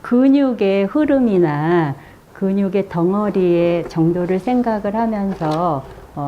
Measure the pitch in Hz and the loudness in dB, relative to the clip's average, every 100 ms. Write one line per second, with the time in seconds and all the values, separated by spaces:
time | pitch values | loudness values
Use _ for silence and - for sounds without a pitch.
0 | - 240 269 277 269 220 196 196 196 294 | -2 2 4 4 2 0 0 2 0 0
1 | 302 269 240 190 165 147 156 175 151 139 | 2 2 2 2 2 2 0 2 0 -4
2 | - - - - 190 196 196 196 196 175 | -12 -20 -20 -6 -2 0 0 -2 -2 0
3 | 170 202 208 190 180 175 170 170 160 165 | 0 0 -2 0 2 2 2 0 -4 0
4 | 160 175 175 185 214 254 240 214 202 220 | 0 2 -2 -2 0 0 0 -2 -4 -2
5 | 226 214 196 185 160 156 175 139 - - | -2 -2 -4 -4 -4 -2 -2 -2 -6 -18
6 | - - | -16 -8